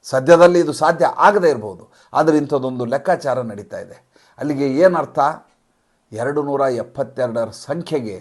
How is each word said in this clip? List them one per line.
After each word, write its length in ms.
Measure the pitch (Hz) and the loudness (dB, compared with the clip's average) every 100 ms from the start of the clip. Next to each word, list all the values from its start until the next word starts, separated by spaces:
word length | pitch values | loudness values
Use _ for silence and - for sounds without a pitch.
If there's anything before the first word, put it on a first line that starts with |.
| - | -4
ಸದ್ಯದಲ್ಲಿ 520 | 131 131 170 175 175 | -2 4 8 8 6
ಇದು 80 | 151 - | 0 0
ಸಾಧ್ಯ 260 | 156 165 160 - 175 | 0 2 -2 4 4
ಆಗದೇ 220 | 202 170 | 4 2
ಇರ್ಬೋದು, 300 | 123 104 87 - _ _ | 0 -8 -14 -20 _ _
ಆದ್ರೆ 240 | 131 156 151 | 0 2 2
ಇಂಥದ್ದೊಂದು 420 | 143 143 127 127 120 | 0 -4 -4 -6 -4
ಲೆಕ್ಕಾಚಾರ 440 | 139 - - 135 123 113 | -4 -2 -2 -2 -4 -6
ನಡೀತಾ 260 | 104 98 92 | -12 -14 -14
ಇದೆ. 120 | 107 - _ _ _ - | -16 -20 _ _ _ -10
ಅಲ್ಲಿಗೆ 280 | 147 139 139 131 | -6 -2 -2 4
ಏನರ್ಥ? 340 | 185 170 143 - 143 156 _ _ _ _ _ _ _ | 4 4 -4 -2 -2 -2 _ _ _ _ _ _ _
ಎರಡುನೂರ 500 | 110 127 147 143 139 135 120 | -6 -4 -2 -2 -2 0 -2
ಎಪ್ಪತ್ತೆರಡರ 680 | 110 - 117 - 123 117 110 - - | -8 -8 -8 -4 -4 -4 -6 -8 -10
ಸಂಖ್ಯೆಗೆ 500 | 160 165 156 113 92 | -10 -6 -6 -6 -12